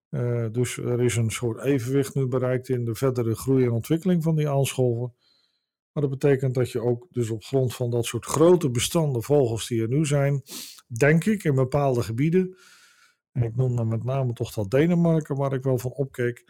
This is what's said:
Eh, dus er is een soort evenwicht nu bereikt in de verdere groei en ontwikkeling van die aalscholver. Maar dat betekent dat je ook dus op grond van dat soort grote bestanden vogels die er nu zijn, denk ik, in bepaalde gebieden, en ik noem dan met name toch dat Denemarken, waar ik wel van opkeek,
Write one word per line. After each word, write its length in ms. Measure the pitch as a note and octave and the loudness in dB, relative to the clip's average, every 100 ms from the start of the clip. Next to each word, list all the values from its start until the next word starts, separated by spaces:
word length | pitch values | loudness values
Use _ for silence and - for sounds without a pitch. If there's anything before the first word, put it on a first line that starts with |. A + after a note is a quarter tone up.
| _ | _
Eh, 360 | C#3 A#2+ A#2+ A2+ | -4 -2 -2 -2
dus 260 | A2+ A#2+ - | -2 -2 -2
er 240 | A#2+ A#2+ | -2 0
is 140 | B2 G#2+ | 2 2
een 160 | A2+ | 0
soort 320 | - A#2+ A2 | -2 -4 -2
evenwicht 520 | C3+ C#3 A#2 C#3 C#3 C#3 | 0 0 0 0 0 -2
nu 120 | C3 | -2
bereikt 420 | B2+ B2+ B2+ B2+ | 0 0 -2 -2
in 160 | B2 A#2+ | -4 -4
de 100 | A2 | -2
verdere 400 | C3+ B2 A2+ A2 | -2 0 -2 -2
groei 300 | C3+ C3+ B2 | 2 2 2
en 60 | |
ontwikkeling 520 | A#2 - E3 F#3 F3 | 0 0 -2 2 0
van 120 | D#3+ D#3 | 2 0
die 140 | D3 | 0
aalscholver. 600 | C#3 C3+ - B2+ A#2 B2 - _ _ _ _ _ _ _ D#3 | 0 0 2 0 0 -4 -10 _ _ _ _ _ _ _ -4
Maar 80 | |
dat 160 | C#3 C3+ | -2 2
betekent 340 | C#3+ C3+ C3+ | 2 2 2
dat 180 | B2 A#2+ | 0 -2
je 100 | A#2+ | 0
ook 260 | A#2+ A#2+ - | -2 -2 -4
dus 200 | B2 A2+ | -4 -4
op 140 | A2 | -6
grond 320 | - C3+ B2 - | -2 0 0 -2
van 140 | A#2+ | -2
dat 160 | A#2 A2+ | -2 -2
soort 200 | A#2 - | -6 -2
grote 440 | C3+ E3+ F3 D3 | 4 6 6 2
bestanden 540 | A#2+ - E3+ D3+ B2 | -2 -2 0 0 -2
vogels 440 | A2 D3 A#2+ A2+ - | 2 2 2 0 -4
die 140 | A2+ | -2
er 60 | A2 | 0
nu 180 | C#3 D3+ | 0 0
zijn, 380 | C#3+ C#3 C#3+ - - - - - | 2 2 0 -6 -14 -16 -20 -12
denk 380 | A#2 C#3+ E3 G#3 | 2 4 4 4
ik, 180 | G#3+ | 0
in 120 | D#3+ C3+ | 2 0
bepaalde 480 | C3 C#3+ C#3 A#2+ | 2 2 2 0
gebieden, 540 | G#2+ A2+ D#3 F#3 F#3 - - - _ _ _ _ _ | 0 0 2 2 0 -6 -20 -20 _ _ _ _ _
en 120 | - | -2
ik 120 | A#2 A#2 | -2 0
noem 200 | B2+ A#2+ | 0 0
dan 120 | A2+ | 0
met 160 | A2+ | -2
name 300 | A#2 C3+ B2+ | -2 -2 -2
toch 200 | A#2 A#2 | -4 -6
dat 180 | - F#2+ | -4 0
Denemarken, 640 | C3 E3+ E3+ E3+ D#3+ D3+ C#3 | 2 4 4 2 2 0 -4
waar 180 | C#3 | -2
ik 100 | C3 | -2
wel 140 | C3+ B2+ | 0 -2
van 140 | B2 | -2
opkeek, 520 | - C3+ - A#2+ A#2+ _ | -6 -6 -4 -4 -4 _